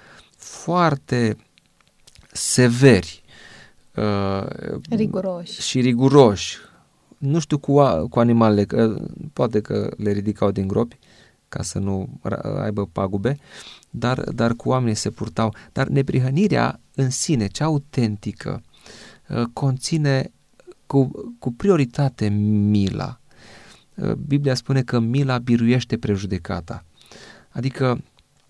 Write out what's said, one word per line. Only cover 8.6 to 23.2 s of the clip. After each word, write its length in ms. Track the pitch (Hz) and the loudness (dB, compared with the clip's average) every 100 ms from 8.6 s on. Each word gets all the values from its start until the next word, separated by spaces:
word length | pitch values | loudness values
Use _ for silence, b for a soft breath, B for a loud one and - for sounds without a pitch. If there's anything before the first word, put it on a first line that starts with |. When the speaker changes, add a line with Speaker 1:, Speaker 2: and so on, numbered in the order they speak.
| 101 | 2
Speaker 1:
că, 360 | - 113 101 - - - | 2 0 0 -8 -12 -8
poate 280 | - 123 107 | -2 0 0
că 280 | 104 107 104 - | -2 -4 -4 -4
le 140 | 104 | -2
ridicau 400 | 101 104 101 104 | -2 -2 0 0
din 160 | 98 95 | 0 0
gropi 300 | 104 120 - b b b b _ | 0 -2 -6 b b b b _
ca 140 | - | -10
să 160 | 95 98 | -6 -4
nu 400 | 98 95 95 - | -4 -4 -6 -10
ra-, 380 | - - 107 98 | -8 -6 -4 -4
aibă 240 | 107 104 98 | -4 -4 -6
pagube, 520 | - 98 98 113 143 B B B B _ | -4 -4 -2 -2 -4 B B B B _
dar, 300 | 120 120 131 - | -6 -2 -2 -4
dar 220 | 117 117 | -2 0
cu 160 | 117 123 | 0 -2
oamenii 260 | 127 117 107 | 0 0 -2
se 140 | - | -4
purtau. 440 | - 113 - 110 B B | -6 -6 -2 -2 B B
Dar 160 | - 135 | -6 0
neprihănirea 920 | 139 135 131 131 143 208 123 120 - _ - | 0 0 0 0 2 2 2 0 -4 _ -2
în 140 | 131 | -2
sine, 380 | 131 - 139 98 | -2 -2 0 -2
cea 180 | - 156 | -2 -2
autentică, 960 | 151 143 - 113 104 104 95 - 98 - B B B B B - | -2 -4 -2 -2 -2 -8 -10 -8 -10 -12 B B B B B -8
uh, 140 | - 120 | -4 -4
conține 800 | - 139 131 - 165 147 135 - _ _ _ - - - | -2 -2 -2 -2 0 2 0 -2 _ _ _ -20 -20 0
cu, 260 | 139 127 - 240 - | 2 2 -2 -14 -10
cu 120 | 131 | -8
prioritate 720 | 120 202 170 127 - 139 - 107 | -2 2 2 2 0 -2 0 0
mila. 920 | 104 104 107 104 104 98 101 92 123 | 2 2 2 4 4 2 -2 -6 -10